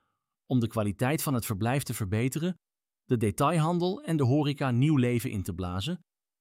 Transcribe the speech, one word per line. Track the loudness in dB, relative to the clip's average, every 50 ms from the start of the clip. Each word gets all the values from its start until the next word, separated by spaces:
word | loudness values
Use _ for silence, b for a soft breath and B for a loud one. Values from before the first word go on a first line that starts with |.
| _ _ _ _ _ _ _ _ _
om | 0 0 0
de | 0 0
kwaliteit | 0 -2 -2 -2 -2 -2 0 0 0 -2
van | -2 -2 -2
het | -2 -2
verblijf | -2 -4 -2 -2 0 0 -2
te | -2 -4 -6
verbeteren, | -6 -4 -2 -2 0 0 -2 -2 -2 -4 -4 -4 -6 _ _ _ _ _ _ _ _ _
de | 0 0
detailhandel | 2 2 2 2 2 2 2 2 2 2 2 2 0 0 0 -2 -4
en | -4 -2 0
de | 2 2
horeca | 4 2 2 2 0 -2 -2 -2 0
nieuw | 2 4 4 4 4
leven | 4 4 2 2 0 -2 -4
in | -6 -6
te | -6 -6 -6
blazen | -6 -4 -4 -4 -4 -4 -4 -6 -8 _ _ _ _ _ _ _ _